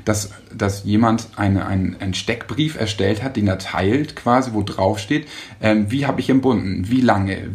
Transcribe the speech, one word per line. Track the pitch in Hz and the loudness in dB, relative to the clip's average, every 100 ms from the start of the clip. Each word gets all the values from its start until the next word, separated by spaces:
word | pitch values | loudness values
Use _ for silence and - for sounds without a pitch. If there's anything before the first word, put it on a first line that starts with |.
dass, | 107 104 - - - | -2 -2 -4 -12 -14
dass | 107 101 98 | -4 -2 -2
jemand | 104 104 117 113 - - | 0 2 4 2 -2 -2
eine, | 101 98 - | 0 2 0
einen, | 95 92 - | 0 0 -2
einen | 101 | -4
Steckbrief | 92 - 113 - 110 156 - | -4 -4 -4 -4 -2 -2 -2
erstellt | 104 - 98 104 | -4 0 0 0
hat, | 135 123 | -2 0
den | 101 | 0
er | 92 | 0
teilt | - - 95 135 151 - | -4 -2 2 2 -2 -4
quasi, | 120 127 120 | 2 2 2
wo | 107 | -2
drauf | 101 - 95 107 | -4 0 0 0
steht, | - 151 - - - - | -2 -2 -4 -14 -18 -2
ähm, | 107 107 104 | 2 2 2
wie | 135 139 | 0 0
habe | - | 0
ich | - | 2
entbunden, | 131 131 107 98 95 95 | 4 4 2 0 -2 0
wie | 127 | 2
lange, | 120 101 98 95 - | 4 4 0 -4 -6